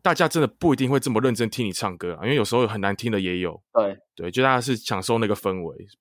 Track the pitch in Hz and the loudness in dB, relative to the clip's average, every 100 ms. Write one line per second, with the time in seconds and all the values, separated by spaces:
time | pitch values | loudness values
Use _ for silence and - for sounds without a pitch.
0 | 185 160 165 165 139 - 170 131 127 135 | 0 2 2 2 0 2 2 2 2 2
1 | 147 110 127 113 113 - 107 90 104 87 | 2 2 2 2 -2 -2 -4 -2 -6 -6
2 | 90 78 104 143 104 117 117 107 98 98 | -8 -6 -2 0 2 2 0 0 -2 -2
3 | 117 104 92 90 87 85 _ 117 101 98 | -2 0 0 -2 -4 -6 _ 0 0 -4
4 | _ - 85 123 131 127 123 113 - 98 | _ -12 -6 2 4 2 2 -2 -2 -4
5 | 92 117 107 101 98 92 82 - - _ | 0 0 0 0 -2 -4 -6 -12 -18 _